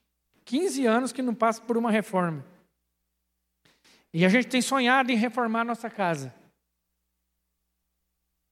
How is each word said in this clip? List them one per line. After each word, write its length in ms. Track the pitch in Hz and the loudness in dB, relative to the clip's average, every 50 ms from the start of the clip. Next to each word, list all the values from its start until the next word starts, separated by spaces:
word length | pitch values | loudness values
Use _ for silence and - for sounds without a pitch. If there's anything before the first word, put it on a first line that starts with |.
| _ _ _ _ _ _ _ _ _ | _ _ _ _ _ _ _ _ _
quinze 400 | - 240 285 370 392 254 269 262 | -4 -2 -2 0 0 0 0 2
anos 260 | 226 220 240 262 254 | 2 2 2 0 -2
que 100 | - - | -4 -6
não 140 | 254 247 220 | -4 -4 -2
passa 240 | - 220 226 220 226 | 0 0 0 0 -2
por 140 | - - 233 | -4 -4 -2
uma 160 | 233 233 233 | -2 0 2
reforma. 540 | 214 220 190 - - 185 180 170 160 143 135 - - _ _ _ _ _ _ _ _ _ _ _ _ _ _ _ _ _ _ _ _ _ _ _ _ _ _ _ _ _ _ _ - | 0 0 0 -2 -2 -2 -2 -2 -4 -6 -10 -16 -20 _ _ _ _ _ _ _ _ _ _ _ _ _ _ _ _ _ _ _ _ _ _ _ _ _ _ _ _ _ _ _ 0
E 100 | 165 180 | 2 4
a 60 | 185 | 4
gente 180 | 190 254 240 - | 4 4 2 2
tem 140 | - 254 | 0 0
sonhado 500 | 240 - 269 269 247 240 254 269 262 240 | 0 0 0 0 2 4 4 4 2 2
em 40 | 254 214 | 2 0
reformar 440 | 226 247 233 254 240 226 220 226 | 0 0 0 -2 -2 -2 -2 -2
a 40 | 233 | -2
nossa 240 | 240 233 - - 226 | -4 -4 -6 -8 -10
casa." 440 | - - 196 175 165 143 135 127 - - _ _ _ _ _ _ _ _ _ _ _ _ _ _ _ _ _ _ _ _ _ _ _ _ _ _ _ _ _ _ _ _ _ _ _ _ _ _ _ _ _ _ | -6 -4 -2 -2 -2 -2 -6 -10 -14 -18 _ _ _ _ _ _ _ _ _ _ _ _ _ _ _ _ _ _ _ _ _ _ _ _ _ _ _ _ _ _ _ _ _ _ _ _ _ _ _ _ _ _